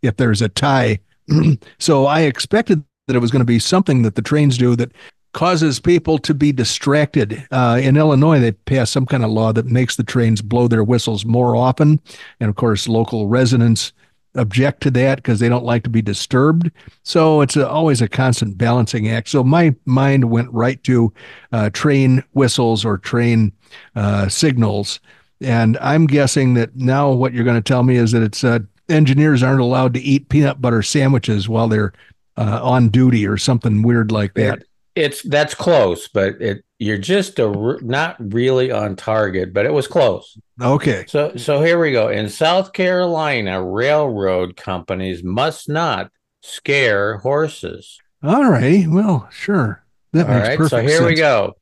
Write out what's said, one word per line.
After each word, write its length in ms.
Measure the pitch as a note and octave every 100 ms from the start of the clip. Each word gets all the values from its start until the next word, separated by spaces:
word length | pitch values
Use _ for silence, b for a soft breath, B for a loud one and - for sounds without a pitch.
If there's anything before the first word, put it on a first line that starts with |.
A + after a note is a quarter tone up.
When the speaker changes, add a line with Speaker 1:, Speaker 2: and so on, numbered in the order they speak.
Speaker 1:
if 160 | A#2+ -
there's 240 | A#2+ G#2+
a 80 | A2
tie. 500 | - C#3+ C3+ A#2 G#2 _ _ -
<clears throat> 100 | D3+ D#3+ C3+ B B
So 260 | - D3 C3+
I 160 | D#3
expected 640 | D#3 - - G#3 A#3 E3 C#3+ _ -
that 80 | B2
it 40 |
was 120 | A#2+
gonna 140 | C3 A#2+
be 140 | A#2
something 420 | - F3+ F#3+ C3
that 140 | A2+ G#2
the 60 |
trains 360 | G#2+ D3+ D3 A#2+
do 180 | B2 A#2+
that 160 | A#2+ B B B _
causes 480 | - E3 F3+ D#3+ C3
people 380 | - F3 D#3+ D#3
to 160 | -
be 180 | D3 D3
distracted. 960 | C3 A#2 - - C#3+ D3 D3+ G#2 G#2+ -
Uh, 280 | C3 B2 A#2+
in 160 | C3+ C#3
Illinois, 440 | D#3 C3+ D3+ D#3
they 120 | A#2
passed 400 | G2+ - C3+ A#2
some 140 | - B2+
kind 180 | C#3
of 60 | A2+
law 240 | A2 A2+
that 140 | A2+ A#2+
makes 280 | A#2+ B2+ -
the 80 |
trains 380 | A2 B2+ A#2 A2
blow 260 | G#2 A#2+ B2
their 160 | A#2
whistles 400 | G#2+ B2 - G#2+ A2
more 300 | A#2 B2 A#2
often. 460 | B2+ B2+ D3+ D3+ B B B B
And 100 | A2
of 60 | G2+
course, 320 | A#2+ G2+ -
local 400 | A2+ A2+ A#2 G2+
residents 680 | A#2+ B2+ B2+ A#2 A2 - _ _ _ _
object 480 | - A2+ G2+ C3+ -
to 100 | C#3+
that 320 | B2 C3+ C3+
'cause 160 | - A2
they 80 | A#2
don't 160 | B2
like 200 | A#2+ A#2+
to 60 | B2
be 100 | A2+
disturbed. 680 | G#2 G2+ - C3 C#3+ E3 E3+ b b b
So 380 | - E3+ D#3+ D#3
it's 140 | C#3 D3+
a, 140 | C3
always 320 | C#3+ D#3+ B2+
a 80 | A2
constant 480 | - C3 A#2+ A2 F#2+
balancing 500 | A#2 B2 A2+ A#2+ G#2+
act. 220 | A2+ G#2+
So 140 | C#3+
my 320 | B2 D#3+ E3+ C3 -
mind 460 | B2+ C3+ C#3 B2
went 200 | A#2 A#2
right 320 | A#2 A#2+ C3 -
to, 280 | B2+ A#2 B B B B
uh, 180 | A#2 G#2+
train 540 | - D3+ C#3 C3 C3 -
whistles 500 | - C3 - A#2+ A2+
or 140 | A2 G2
train, 540 | - A#2+ A#2+ A2+ G#2+ - B B B -
uh, 320 | G2+ G2+ G2
signals. 720 | - D#3+ B2+ A2 G2+ G2+ - b b b _
And 360 | C3 A#2 A2+ A2+
I'm 280 | C3 D3+ D#3+
guessing 480 | C#3+ C3+ - C3 B2
that 200 | A#2 B2+
now 360 | B2+ C3 C#3+
what 220 | C3 C3
you're 120 | B2 A#2
gonna 160 | A#2
tell 220 | A2 B2+
me 140 | B2+ B2
is 160 | A#2
that 100 | A#2
it's, 200 | A2 -
uh, 160 | C3 A2 G2+ _ _
engineers 560 | D#3 D3 C3+ D#3 C#3
aren't 180 | B2+ C3+
allowed 320 | A#2+ C3 B2+
to 80 | B2
eat 280 | C#3+ C#3 -
peanut 300 | C#3+ C#3+ C3+
butter 220 | B2 A#2
sandwiches 680 | G#2 D3+ C3+ C3+ - G#2+ G2
while 200 | A2 A2+
they're, 260 | A2 G2+ b b _ _ -
uh, 220 | G#2+ A2+
on 260 | B2 B2+ A#2
duty 380 | B2+ B2+ A#2+ G#2
or 100 | G2+
something 460 | - B2 A#2 G#2+
weird 280 | A2+ A#2+ G#2+
like 220 | A2 G2+
that. 260 | - G#2+ G#2+
Speaker 2:
It, 80 | - _ _ -
it's, 220 | D3 -
that's 320 | - C#3+ D3+ -
close, 520 | - D#3+ G2+ E2+ -
but 320 | G#2 F#2+ -
it, 220 | A2+ G2+ _ _
you're 200 | G#2 G#2
just 420 | F#2+ G3 F#3+ -
a 80 | A2+
r-, 320 | G2+ A2 C#3
not 340 | B2 C3+ D#3+ - A2
really 380 | A2 B2 C3 C3
on 240 | A2 G#2+ F#2+
target, 580 | - A2 G#2 F#2 F#2
but 120 | F#2+ A2+
it 80 |
was 140 | D3+ C3
close. 500 | F3 C3 F#2 - - _ -
Speaker 1:
Okay. 440 | A#2+ C#3 D3 D3 -
Speaker 2:
So, 280 | D3+ D3+ B2
so 260 | A#2 C#3+
here 160 | D#3+ E3+
we 120 | D#3+
go. 180 | B2 A2
In 200 | G#2 G#2
South 440 | - D#3+ F#3 F#3+
Carolina, 880 | - F3+ F3+ F3+ D#3+ D#3 C3 G2+ F#2
railroad 920 | F#2 F#2+ B2+ D3+ D3 G#2+ G2 F#2 F2+ F#2
companies 680 | - F#2 F2 F#2 F#2 F2+
must 440 | F2+ G2 D3 D3+ -
not 420 | D3+ E3 G2+ G2 _ _ _
scare 720 | - - - C#3 B2+ G2+ G2+ G#2+
horses. 800 | B2 C#3+ D#3 - - - - - _ _
Speaker 1:
All 260 | C#3+ A#3 C4+
righty. 380 | C#3+ C3 F#3 E3+
Well, 400 | E3+ G#3+ D#3 -
sure. 520 | - - G3 A#2 F#2+ _ _ _
That 140 | D#3 D#3+
Speaker 2:
All 60 | G#2
Speaker 1:
makes 120 | G#2
Speaker 2:
right, 100 | D3+ D#3+
so 80 | B2
Speaker 1:
perfect 120 | B2
Speaker 2:
here 120 | D#3
we 120 | E3+ D#3+
Speaker 1:
sense. 40 |
Speaker 2:
go. 340 | D3+ A#2+ G2 -